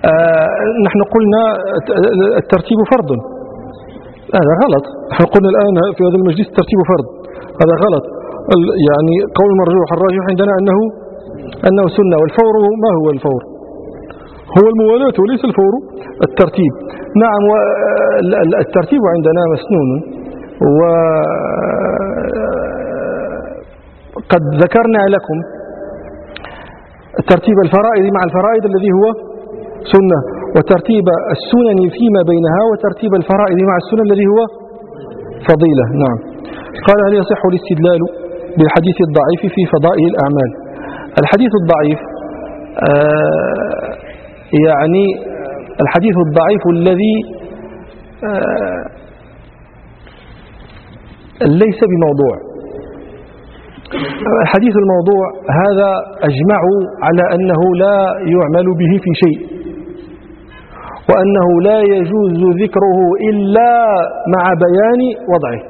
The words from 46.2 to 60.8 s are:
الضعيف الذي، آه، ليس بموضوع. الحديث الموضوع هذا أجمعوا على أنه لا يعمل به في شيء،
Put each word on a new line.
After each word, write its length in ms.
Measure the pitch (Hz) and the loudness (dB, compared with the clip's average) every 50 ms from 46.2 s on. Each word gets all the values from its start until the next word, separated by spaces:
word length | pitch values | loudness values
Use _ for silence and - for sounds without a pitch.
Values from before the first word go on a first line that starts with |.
| 170 | 0
الضعيف 380 | 156 147 170 160 175 214 190 - 180 170 | 2 2 2 2 2 0 2 2 0 0
الذي، 380 | 170 170 185 185 180 208 220 214 220 - - - - - - - - - - - - - - - - - - - - 247 208 | 2 2 2 2 2 2 0 0 -2 -4 -8 -14 -16 -16 -16 -16 -18 -18 -18 -20 -20 -20 -20 -20 -20 -20 -20 -16 -10 -8 -6
آه، 540 | 202 190 - - - - - - 90 87 - - - - - - - - - - - - - - - - - - - - - - - - - - - - - - - - - - - - - - - - - - - - - - - - - - - - 247 156 147 175 | -4 -4 -4 -2 -4 -4 -4 -6 -6 -8 -10 -14 -18 -20 -20 -20 -20 -20 -20 -20 -20 -20 -20 -20 -20 -20 -20 -20 -20 -20 -20 -20 -20 -20 -20 -20 -20 -20 -20 -20 -20 -20 -20 -20 -20 -20 -20 -20 -20 -20 -20 -20 -20 -20 -20 -20 -20 -20 -20 -20 -6 0 2 2 4 4
ليس 180 | 214 220 185 - 233 202 | 4 2 4 2 0 2
بموضوع. 440 | 180 170 165 151 143 143 143 123 104 - - - - - - - - - - - - - - - - - - - - - - - - - - - - - - - - 269 277 - - - 214 220 - - 170 | 2 2 2 2 2 2 0 0 0 -4 -12 -16 -16 -16 -16 -14 -14 -16 -16 -16 -18 -20 -20 -20 -20 -20 -20 -20 -20 -20 -20 -20 -20 -20 -20 -20 -20 -20 -16 -12 -10 -8 -8 -8 -8 -6 -4 -2 0 0 2
الحديث 320 | 147 - 190 226 247 196 208 202 | 2 2 2 2 4 2 2 2
الموضوع 420 | 190 185 180 170 190 202 190 190 185 - - - - 139 160 | 2 2 2 2 2 2 2 0 -2 -6 -10 -6 -2 0 2
هذا 280 | 185 202 202 190 202 196 190 185 185 - - - - 151 | 2 2 2 2 2 2 0 -2 -4 -8 -8 -2 -2 -2
أجمعوا 500 | 139 131 156 196 214 185 160 180 196 202 185 - - - - | 0 2 2 2 2 2 2 2 0 0 -2 -4 -6 -4 -2
على 180 | 156 170 175 175 180 175 | 0 2 2 2 2 0
أنه 260 | 175 185 185 175 156 180 185 180 175 190 | 0 0 0 2 2 2 2 2 2 2
لا 140 | 202 202 196 190 185 185 190 190 165 170 | 2 2 2 0 0 -2 -4 -2 0 2
يعمل 320 | 180 170 143 160 180 180 185 185 165 | 2 2 2 2 2 2 2 0 2
به 120 | 180 160 190 196 - | 2 2 2 2 0
في 80 | 180 160 - 190 | -2 0 2 2
شيء، 380 | 165 151 - - - - - - - - - - - - - - - - - - - - - - - - - - - - - | 2 2 0 -6 -12 -12 -12 -12 -14 -14 -14 -16 -16 -18 -18 -18 -20 -20 -20 -20 -20 -20 -20 -20 -20 -20 -20 -20 -20 -20 -20